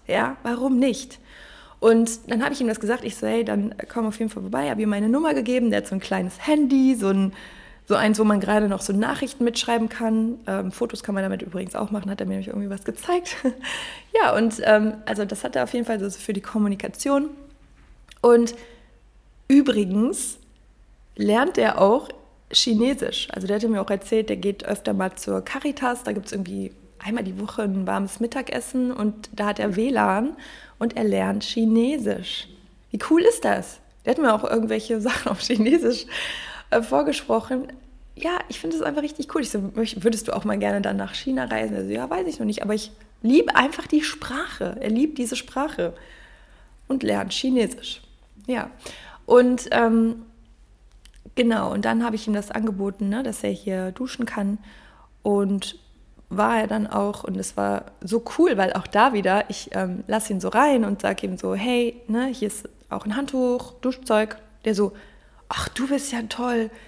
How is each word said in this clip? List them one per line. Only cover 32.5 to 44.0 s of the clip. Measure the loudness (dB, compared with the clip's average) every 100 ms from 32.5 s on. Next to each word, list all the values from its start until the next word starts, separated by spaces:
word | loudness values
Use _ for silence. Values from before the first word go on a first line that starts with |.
| -20 -20 -20 -10
Wie | -6 2
cool | 6
ist | 6 4 0
das? | 0 -4 -16 -20 -6 -2
Der |
hat | 2
mir | 4
auch | 2
irgendwelche | 2 0 2 -2 -2 -2
<laughs> |
Sachen | 0 -2 -4
auf | -4
Chinesisch, | -2 2 4 4 4 0 -4 -8 -8 -8 -12 -14 0
äh, | 0
vorgesprochen. | 2 2 2 -2 0 -2 0 -4 -6 -14 -20 -20 -20 -8
Ja, | -4 -4 -6
ich | -8
finde | -4 -2
das | -2
einfach | -2
richtig | -4 -6 -4
cool. | -2
Ich | -2
so, | -2 -4 -2
„Möcht-, | -4 0
würdest | 0 0 -2
du | -4
auch |
mal | -2 0
gerne | 0 0
dann | 0 -2
nach | -4
China | -6 -4 -2 -2
reisen?“ | -2 -2 -4
Er | -4
so, |
„Ja, | -4 -4
weiß | -4 -4
ich | -4
noch | -4
nicht, | -2
aber | -2
ich | -4 -6 -18 -20 -4
liebe | 4 4 6 2
einfach | 2 -2 0
die | 0